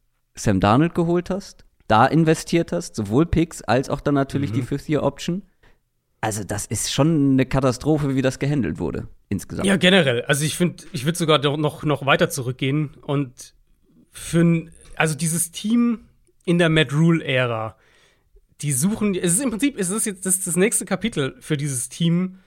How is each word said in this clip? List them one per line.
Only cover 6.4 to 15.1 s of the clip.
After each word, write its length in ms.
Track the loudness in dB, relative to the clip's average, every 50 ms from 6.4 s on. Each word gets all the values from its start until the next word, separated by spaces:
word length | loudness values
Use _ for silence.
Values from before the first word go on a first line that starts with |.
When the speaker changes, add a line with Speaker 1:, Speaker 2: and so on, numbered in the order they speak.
| -6
Speaker 1:
das 220 | -6 -6 -6 -6
ist 260 | -6 -6 -4 -4 -2
schon 420 | 0 2 2 4 4 2 2 4 4
eine 120 | 2 2
Katastrophe, 720 | 2 0 0 2 0 0 0 0 0 0 0 0 -2 0
wie 80 | 0 0
das 160 | 0 -2 -2
gehandelt 400 | -2 -2 0 0 0 -2 -2 -4
wurde 280 | -4 -6 -6 -6 -10 -12 -16 -16 _ -6
insgesamt. 380 | -6 -6 -6 -6 -6 -2 0 0
Speaker 2:
Ja, 100 | 2 4
generell. 460 | 4 4 6 6 4 4 0 0 0
Also 220 | 0 0 0 0
ich 120 | -2 -2 0
find, 300 | -2 -2 -2 -4 -14 -12 -10
ich 120 | -6 -4
würd 100 | -4 -2
sogar 220 | -2 2 4 4 4
noch, 180 | 4 2 0 0
noch, 260 | 0 -2 -2 -2 -2
noch 220 | -2 -2 0 2 2
weiter 220 | 2 4 2 0
zurückgehen 680 | -2 -4 -6 -6 -6 -4 -2 -2 0 0 -2 -4 -6 -12 -8
und 480 | -4 -2 -2 -4 -4 -8 -18 -20 -20 _ _ _ _ _ _ _ _ _ _ _ _
für 280 | -20 -18 -10 -2 2 4
'n 300 | 4 4 4 2 -2 -6 -18 -20 -20 -12 -6 -2
also 180 | -2 -2